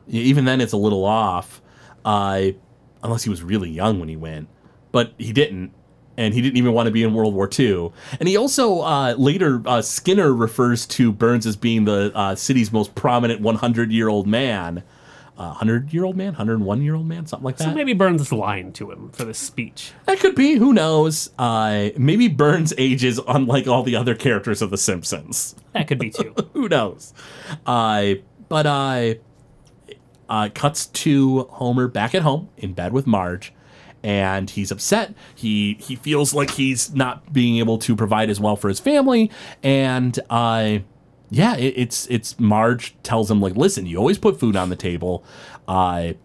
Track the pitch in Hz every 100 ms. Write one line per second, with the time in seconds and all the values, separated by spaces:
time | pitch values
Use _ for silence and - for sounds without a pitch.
0 | - 113 123 143 131 131 117 104 107 98
1 | 98 110 104 90 - - _ - - -
2 | 110 104 98 98 95 95 _ _ _ _
3 | 110 117 113 92 85 104 87 80 104 98
4 | 80 78 80 78 76 _ _ _ _ 123
5 | 117 - 110 107 - 95 92 - _ _
6 | _ - 110 113 131 123 123 117 117 110
7 | 113 110 107 98 98 - 123 92 85 -
8 | - 135 165 202 262 277 240 175 160 143
9 | 131 120 135 185 170 123 117 120 107 -
10 | - 196 160 120 113 - 120 120 - -
11 | 120 101 117 120 110 101 120 113 104 101
12 | 101 107 98 95 - 131 104 110 104 -
13 | 135 123 117 110 107 110 123 117 113 113
14 | 110 104 98 110 135 104 85 87 - -
15 | - - - - 87 - 110 120 139 160
16 | 185 185 196 156 110 113 190 127 147 160
17 | 160 170 156 - 131 127 160 302 277 196
18 | 190 170 139 110 101 98 90 - 101 82
19 | 113 - 113 110 - - 113 - - -
20 | - 381 381 254 277 285 262 220 160 156
21 | 160 156 - - 120 113 110 104 104 139
22 | 135 208 240 135 147 170 156 - 131 120
23 | 127 117 123 135 123 135 131 123 123 120
24 | 123 113 131 104 113 101 104 95 - 90
25 | - 80 78 - - - _ 202 151 131
26 | 113 - - - - - 226 151 104 -
27 | - - - - - 151 - 120 110 107
28 | 101 98 - _ - 156 151 139 135 127
29 | 117 113 - _ _ - _ _ - -
30 | _ _ - 110 107 - 143 156 - -
31 | 156 139 135 131 123 - 123 123 123 104
32 | 113 185 156 143 190 - 98 90 90 127
33 | 131 104 90 92 - - - - - -
34 | 107 101 95 98 98 - 98 101 - 214
35 | 208 - - - 113 104 104 107 - 127
36 | 147 147 143 143 139 - 135 127 - 139
37 | 127 - - 135 120 117 113 110 - 107
38 | 107 107 110 101 104 104 101 98 269 294
39 | 269 240 220 - - - 135 135 131 127
40 | 127 120 - 117 117 113 110 104 101 _
41 | _ _ _ 113 190 196 131 127 117 -
42 | - 120 - - 110 107 117 120 - -
43 | - 117 104 107 98 95 185 - 92 85
44 | 131 202 220 190 120 98 90 92 92 87
45 | 90 87 - - - - - 92 92 87
46 | 85 80